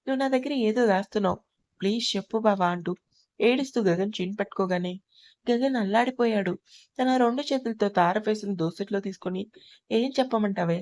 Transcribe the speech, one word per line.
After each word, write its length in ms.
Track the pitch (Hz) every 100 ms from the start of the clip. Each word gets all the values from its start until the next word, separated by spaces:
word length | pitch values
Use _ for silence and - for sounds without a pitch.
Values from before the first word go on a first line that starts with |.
| -
నువ్వు 120 | 269
నా 100 | 269
దగ్గర 240 | 262 269 277
ఏదో 200 | 214 226 233
దాస్తున్నావు, 520 | 190 208 214 190 - _ _ _ -
ప్లీజ్ 260 | 190 233 -
చెప్పు 280 | 202 - 220
బావా" 300 | 220 196 180
అంటూ 240 | 175 175 180 _ _ _ -
ఏడుస్తూ 380 | 226 262 269 247
గగన్ 300 | 196 170 196
చిన్ 220 | 214 180
పట్టుకోగానే 580 | 208 202 - 190 180 180 180 _ _ _ _ -
గగన్ 300 | 240 269 254
అల్లాడిపోయాడు. 760 | 196 214 247 254 233 214 165 - _ - _
తన 180 | - 254 254
రెండు 260 | 240 254
చేతులతో 440 | 294 269 240 220 202
తార 280 | 202 175 202
ఫేసును 360 | 214 214 202
దోసిట్లో 440 | 190 165 - 202 196
తీసుకొని, 420 | 196 185 185 185 214 - - - -
"ఏం 180 | 226 254
చెప్పమంటావే? 680 | 262 262 226 208 196 170 170